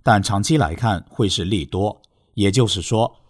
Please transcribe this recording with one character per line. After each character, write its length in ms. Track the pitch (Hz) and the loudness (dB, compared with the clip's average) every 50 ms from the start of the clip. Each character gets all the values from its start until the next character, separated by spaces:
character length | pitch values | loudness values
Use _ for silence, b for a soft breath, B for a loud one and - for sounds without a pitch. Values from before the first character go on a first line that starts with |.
但 220 | - 120 110 101 98 | 2 2 4 4 2
长 180 | - 104 98 | 0 -2 -2
期 160 | 104 - 160 151 | 0 2 2 2
来 160 | 104 76 85 | 2 0 -2
看 320 | - 120 113 98 85 - _ | -2 -2 -2 -2 -2 -6 _
会 220 | - - 113 92 | -6 -2 -2 -2
是 160 | - - 85 | -2 -2 -4
利 180 | 90 110 95 71 | -2 -2 -4 -4
多。 380 | - - 92 101 104 - _ _ _ _ _ _ _ _ | -4 -4 -4 -4 -4 -6 _ _ _ _ _ _ _ _
也 160 | 107 101 98 | 0 0 2
就 160 | 101 127 120 | 2 2 2
是 160 | 107 - 98 | 0 0 -4
说， 360 | 85 - 117 107 87 - - _ _ _ | -4 -2 -2 0 0 -2 -4 _ _ _